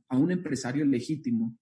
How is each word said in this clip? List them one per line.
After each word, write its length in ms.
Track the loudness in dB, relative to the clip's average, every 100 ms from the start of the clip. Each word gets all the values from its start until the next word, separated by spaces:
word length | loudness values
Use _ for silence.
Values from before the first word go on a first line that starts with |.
| -2
a 80 | 2
un 140 | 2
empresario 540 | 2 -2 -4 -2 0
legítimo, 760 | 2 2 0 -4 -2 0 -2 -2